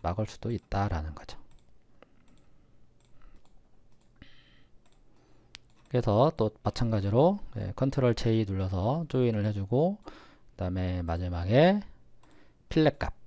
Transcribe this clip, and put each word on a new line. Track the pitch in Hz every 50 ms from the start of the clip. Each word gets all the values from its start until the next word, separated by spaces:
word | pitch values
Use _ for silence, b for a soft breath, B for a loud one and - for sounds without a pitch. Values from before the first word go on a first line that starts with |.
막을 | - 85 90 101 107
수도 | - - - - 113
있다라는 | 120 98 _ _ - 101 101 104 92 80 78 80 76
거죠. | - - - - - - - - - - - - - _ _ - - - _ - - - - - - - - - - - _ - - - - _ - _ _ - - - - - - - - - - - _ - - - - - - _ - _ - b b b b b b b b b b b - _ - - - - - b b b b b b b b b - - _ - - - -
그래서 | - 123 117 117 101 107 131 156 -
또 | - 110 110 - -
마찬가지로, | _ 107 - - 123 113 110 104 95 101 101 120 147 180 202 202 - - -
예, | 107 101 98 98
컨트롤 | - 127 139 - - 127 123 117
J | - - 117 113 110 110
눌러서 | 98 98 95 95 95 98 92 92 113 139 165 165 143
조인을 | - 131 123 120 113 107 101
해주고, | 107 104 101 98 98 120 127 156 185 202 - B
그 | B B B B B B B B B -
다음에 | - 90 90 90 92 92 90 90 90
마지막에 | 85 82 82 87 90 87 87 85 85 92 110 131 156 180 196 208 202 - - - - - - - b b b b b b b b _ -
필렛 | - 156 156 151 - -
값. | - - - - -